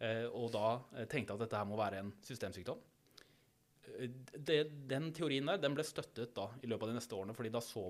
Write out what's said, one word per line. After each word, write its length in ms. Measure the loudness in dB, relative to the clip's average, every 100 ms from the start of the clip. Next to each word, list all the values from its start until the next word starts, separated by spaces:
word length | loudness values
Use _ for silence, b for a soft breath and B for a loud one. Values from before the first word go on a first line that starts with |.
eh, 220 | 0 2 0
og 220 | -2 0
da, 140 | 4 4 4 -2 -6
eh, 100 | -2
tenkte 300 | 0 0 -2
at 80 | 0
dette 100 | 2
her 140 | 2
må 80 | 2
være 220 | 2 0
en 100 | -4 -8 -10
systemsykdom. 540 | -6 -4 -4 -6 -8 -10 _ _ b b b b b _ _ -12 -6
Eh, 80 | -6 -6 -10 -6
det, 240 | 4 4 4 -2 -2
den 220 | 0 0 0
teorien 320 | 2 4 4
der, 140 | 4
den 140 | 4 2
ble 80 | 0
støttet 480 | -4 -6 -6 -4 -2
da 140 | -4 -4
i 80 | -2
løpet 220 | 0 0
av 20 |
de 80 | -2
neste 160 | -2 -4
årene, 220 | -4 -2
fordi 160 | 0 0
da 80 |
så 220 | 0 -4 -4